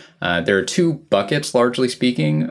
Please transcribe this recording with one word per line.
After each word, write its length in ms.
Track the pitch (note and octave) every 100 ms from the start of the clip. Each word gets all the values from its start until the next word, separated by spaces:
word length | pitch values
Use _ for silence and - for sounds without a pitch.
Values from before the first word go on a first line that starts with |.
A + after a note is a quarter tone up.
| - -
Uh, 220 | F#2 E2+
there 160 | E2+ F#2+
are 60 |
two 300 | F#2 - E3+
buckets, 600 | D3+ - G2 G2+ D3 -
largely 340 | B2 B2 B2 B2+
speaking, 600 | - B2+ B2 D3+ D3+ -